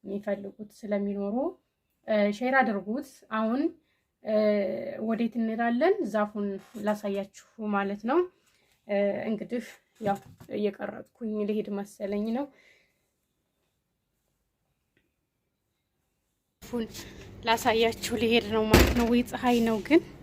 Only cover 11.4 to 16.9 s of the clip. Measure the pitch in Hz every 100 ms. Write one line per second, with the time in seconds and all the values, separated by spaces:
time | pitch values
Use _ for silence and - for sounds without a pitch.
11.4 | 208 214 208 202 202 - 202 208 214 233
12.4 | 285 _ _ _ _ _ _ _ _ _
13.4 | _ _ _ _ _ _ _ _ _ _
14.4 | _ _ _ _ _ _ _ _ _ _
15.4 | _ _ _ _ _ _ _ _ _ _
16.4 | _ _ - 240 220